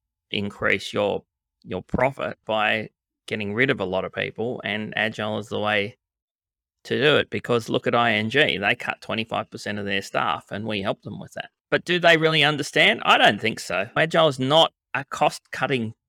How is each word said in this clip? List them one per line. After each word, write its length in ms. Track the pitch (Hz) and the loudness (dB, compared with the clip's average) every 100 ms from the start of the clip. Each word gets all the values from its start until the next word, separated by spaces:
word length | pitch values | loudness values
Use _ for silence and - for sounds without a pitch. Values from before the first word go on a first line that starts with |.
| _ _ _ | _ _ _
increase 600 | 104 101 - 110 101 - | -6 -6 -4 0 0 -2
your, 320 | 113 101 92 - _ _ _ | -2 0 -2 -8 _ _ _
your 220 | - 90 | -10 -10
profit 560 | - - 127 135 - - - | -6 -2 -2 -2 -6 -8 -6
by 440 | 110 107 110 - - _ _ - | -2 0 -2 -4 -14 _ _ -10
getting 260 | 107 104 | -6 -4
rid 160 | 104 131 | 0 0
of 100 | 127 | 0
a 60 | 95 | -2
lot 200 | 92 92 | -2 -4
of 60 | |
people, 480 | - 101 - 113 127 - | -4 -6 -4 -6 -6 -6
and 260 | 104 107 - | -6 -6 -4
Agile 420 | 110 110 107 107 | -4 -4 -4 -6
is 120 | 104 | -6
the 100 | 104 | -4
way 380 | 104 107 101 - _ _ _ _ _ _ _ _ | 0 0 -2 -8 _ _ _ _ _ _ _ _
to 160 | - 113 | -4 0
do 180 | 139 131 | 4 2
it, 120 | - | 0
because 400 | 101 - 120 117 | -4 -2 -2 0
look 160 | 123 - | -2 0
at 80 | |
I 200 | 120 117 | 2 2
N 180 | 107 110 | 2 0
G, 260 | 131 147 90 | 2 2 2
they 160 | 101 | 0
cut 280 | 120 - - | 0 -4 -8
twenty-five 500 | - 104 110 104 110 | -6 -6 -4 -4 -6
percent 260 | - - 104 | -10 -8 -6
of 80 | 101 | -4
their 160 | 98 | -4
staff 440 | - - 123 101 - | -4 -2 -2 -2 -6
and 160 | 98 110 | -8 -6
we 160 | 107 | -4
help 220 | 98 - | -4 -4
them 160 | - 104 | -8 -14
with 120 | 90 | -12
that. 180 | - - _ _ | -12 -14 _ _
But 160 | 143 - | -4 0
do 140 | 175 | 2
they 180 | 170 165 | 6 6
really 260 | 160 160 | 6 4
understand? 580 | 147 147 147 151 175 220 - | 2 2 -2 2 2 2 2
I 140 | 233 | 4
don't 200 | 233 104 | 6 4
think 200 | 110 113 | 0 -4
so. 300 | - 90 104 - | -4 -4 -2 -2
Agile 320 | 160 170 160 | 2 4 4
is 120 | 131 | 2
not 340 | 131 156 160 - _ 127 | 4 6 4 2 _ -8
a 100 | 139 | -6
cost-cutting 880 | - - - - - 131 135 110 - | 0 0 0 -8 -4 0 0 -2 -8